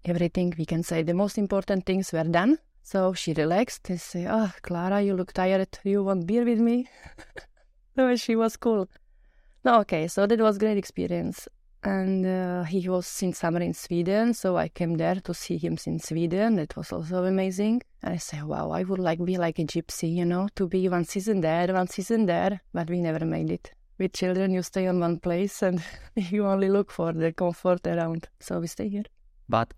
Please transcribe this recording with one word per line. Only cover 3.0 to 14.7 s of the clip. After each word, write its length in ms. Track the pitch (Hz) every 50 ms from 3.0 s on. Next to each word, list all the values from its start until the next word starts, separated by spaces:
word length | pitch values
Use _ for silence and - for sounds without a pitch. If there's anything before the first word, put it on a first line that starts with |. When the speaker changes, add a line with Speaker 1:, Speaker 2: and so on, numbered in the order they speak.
| 185 185 185
Speaker 1:
she 200 | - - 175 156
relaxed 560 | 160 151 156 175 196 247 247 - - _ -
and 100 | 185 170
said, 280 | - - - 175 175 -
"Oh, 220 | 214 220 220 185 - -
Clara, 400 | - - 175 170 175 185 202 202
you 140 | 202 202 190
look 180 | 180 185 - -
tired. 440 | - 185 185 196 190 190 - - - -
You 200 | 196 196 202 196
want 220 | 196 196 185 170
beer 200 | 175 214 240 240
with 140 | 240 233 214
me?" 280 | 233 233 233 247 254 -
<laughs> 60 | - - - - - - - - - - - - _ _ _ _ _ _ _ _ _
So 180 | 262 262 254 247
she 200 | 233 - - 226
was 220 | 220 226 226 -
cool. 300 | - - 233 220 208 190 - - - _ _ _ _ _ _ _ - _ - _ _ _
No, 140 | 254 240 226
okay, 280 | 202 - - 156 156
so 200 | 170 - - 202
that 120 | 202 233 220
was 200 | 226 214 208 196
great 180 | 214 214 214
experience. 680 | 202 185 - _ - 180 175 175 170 170 175 185 - - - _ _ _ _ _ - -
And, 420 | 202 196 190 190 190 190 190 185
uh, 360 | 185 185 185 185 180 180 180 175
he 240 | 156 180 196 175
was 360 | 185 185 185 175 - - - -
in 100 | 180 160
summer 260 | - - 165 165 175
in 140 | 175 170 151
Sweden, 640 | - - - 175 175 175 180 196 214 226 240 226
so 200 | - - 190 180
I 140 | 170 160
came 280 | 160